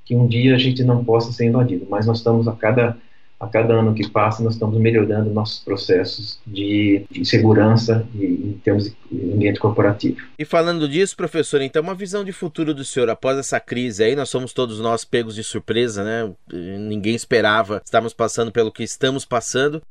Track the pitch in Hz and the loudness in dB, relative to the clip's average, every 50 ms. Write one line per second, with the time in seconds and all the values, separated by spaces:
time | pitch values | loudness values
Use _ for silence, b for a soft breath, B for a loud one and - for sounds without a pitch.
0 | - - 123 120 127 120 117 120 127 131 127 127 131 131 127 - 123 123 120 117 | -6 0 2 4 4 4 4 4 4 4 4 6 4 2 2 2 2 2 4 2
1 | 120 110 113 117 113 - - - 117 117 120 127 120 - 92 90 98 98 101 104 | 2 2 2 2 2 0 -2 0 2 2 4 4 2 2 0 -4 -4 -4 -2 0
2 | 107 117 113 - - 117 113 113 113 117 110 - 110 107 117 123 117 120 117 b | 0 0 0 0 2 2 2 2 2 0 -2 0 0 2 2 4 2 0 -2 b
3 | b b b b b b b b 117 110 - 110 117 117 113 113 110 110 107 107 | b b b b b b b b -10 -2 0 0 2 4 4 4 4 2 2 0
4 | 98 - - 110 104 110 107 - 113 110 107 - 110 107 110 113 110 113 117 110 | -2 -2 0 0 0 0 0 0 -2 -2 0 0 -2 0 2 2 2 4 4 4
5 | 104 110 104 107 107 107 104 107 110 - - - - - 98 98 - - 92 90 | 2 2 0 0 0 0 0 -2 -2 -4 -6 -10 -6 -6 -6 -4 0 2 2 2
6 | 95 - - - 101 - - - - 110 101 98 101 101 104 104 104 101 101 98 | 2 -2 -6 -10 -12 -12 -14 -14 -14 -12 -8 -6 -4 0 0 2 4 4 4 2
7 | - - - - - - 123 110 110 110 107 104 107 110 117 - - 113 113 113 | 0 -6 -8 -6 -2 2 2 4 6 6 6 6 6 6 4 4 4 2 0 0
8 | - - - 101 98 87 - - 104 101 101 - - 107 101 104 101 - - - | 0 -4 -6 -4 -2 -2 -2 -2 -2 -6 -8 -2 0 0 0 2 0 -4 -8 -14
9 | - - - - 87 87 101 104 104 104 101 - - 104 107 107 104 104 104 - | -14 -10 -8 -6 -4 -2 0 0 0 0 0 0 0 0 2 2 2 2 0 0
10 | - - - B B B B - 151 - 180 165 165 170 175 165 151 143 139 175 | -2 -4 -4 B B B B -12 -8 -2 0 0 2 2 0 -2 -2 -2 0 0
11 | 196 - - - 180 156 - 151 135 - 147 143 - - - 156 156 185 190 180 | 0 -2 -2 -6 -6 -4 -2 -2 -2 0 0 -2 -2 0 -2 -2 -2 -2 -8 -10
12 | 202 175 196 208 196 190 185 - 190 156 - 165 160 151 151 139 131 - - 135 | -10 -8 -6 -6 -6 -8 -8 -8 -10 -8 -4 -4 -4 -4 -4 -6 -8 -6 -2 -2
13 | 120 113 - - - 131 135 135 123 - 131 117 - - 123 120 127 123 101 98 | 0 0 -2 -2 -2 -2 -2 -2 -2 -4 -4 -6 -4 -4 -4 -4 -4 -4 0 2
14 | 110 113 139 147 135 - - 127 131 123 - - 127 113 107 107 113 113 117 113 | 2 2 2 0 -2 -4 -4 -6 -6 -4 -4 -4 -4 -4 -4 -4 -2 -2 -2 -2
15 | - - - - 117 113 101 110 107 - - 104 - - 107 117 123 120 104 101 | -4 -2 -2 -2 -2 -2 -8 -10 -10 -8 -8 -8 -6 -2 0 0 0 0 -2 -4
16 | 98 107 110 117 113 101 85 _ - - - 87 85 92 98 101 107 107 107 104 | -6 -4 -4 -4 -6 -8 -10 _ -20 -14 -12 -12 -10 -10 -10 -8 -8 -6 -6 -2
17 | 95 110 117 113 - - 127 110 107 107 107 113 110 98 107 92 - - - 113 | -2 -2 -2 -2 -2 0 0 2 4 4 2 2 0 0 -4 -8 -6 0 0 0
18 | 113 113 - - 113 107 - 120 117 117 98 117 110 110 - - 113 - - - | 0 0 -4 -2 -2 -2 0 -2 -4 -2 0 0 0 0 -2 -8 -10 -8 -6 -2
19 | 135 131 135 135 - - 123 113 - - - 131 135 147 151 156 - - | -2 -2 -2 -2 -6 -4 -4 -4 -4 -2 -2 0 0 0 -2 -4 -12 -12